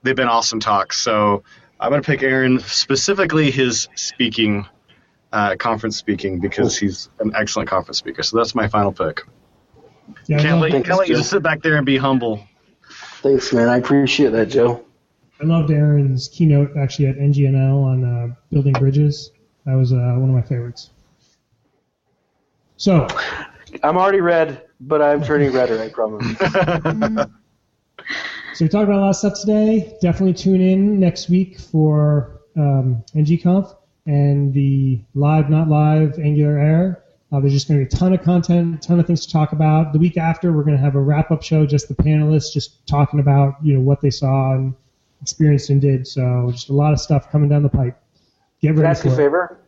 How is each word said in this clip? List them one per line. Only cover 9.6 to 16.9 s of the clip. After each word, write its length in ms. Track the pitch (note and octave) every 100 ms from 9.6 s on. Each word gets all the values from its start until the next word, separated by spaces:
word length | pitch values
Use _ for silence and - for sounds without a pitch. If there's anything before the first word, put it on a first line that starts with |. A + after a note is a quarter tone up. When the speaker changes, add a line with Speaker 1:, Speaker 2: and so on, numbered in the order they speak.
| _ _ _ _ - - -
Speaker 3:
Yeah, 100 | D3
Speaker 1:
Can't 120 | D3+
Speaker 3:
no, 100 | E3
Speaker 1:
let, 120 | D#3+
Speaker 2:
Thanks, 160 | C#3 E3+
Speaker 1:
can't 120 | F#3+
let 100 | F#3
you 60 | D#3
Speaker 2:
Joe. 40 |
Speaker 1:
just 120 | -
sit 120 | G3
back 180 | D#3+ D#3
there 140 | D#3+ D3+
and 100 | C3+
be 120 | C3+
humble. 500 | C3+ C3+ A#2+ G#2 - _ _ _ _ - - -
Speaker 2:
Thanks, 300 | C#3 C3+ -
man. 160 | B2 A#2
I 100 | B2
appreciate 520 | B2 C#3+ C3+ - C3+
that, 160 | A2 G#2+
Joe. 400 | C3 A#2+ A#2+ - _ _ _ _ _
Speaker 3:
I 40 | D#3
loved 260 | E3 D3
Aaron's 580 | D3 D3 D3 C#3 C3 -
keynote, 480 | - D#3+ C#3+ C#3+ D3
actually, 300 | C3+